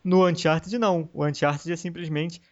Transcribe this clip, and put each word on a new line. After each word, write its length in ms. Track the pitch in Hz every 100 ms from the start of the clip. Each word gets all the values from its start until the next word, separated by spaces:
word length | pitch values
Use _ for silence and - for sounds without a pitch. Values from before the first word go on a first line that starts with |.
No 240 | 180 185 185
Uncharted, 480 | 170 165 160 180 233
não. 300 | 220 175 156
O 100 | -
Uncharted 480 | 147 143 147 143 165
é 40 | 170
simplesmente, 640 | 180 170 165 151 165 165 _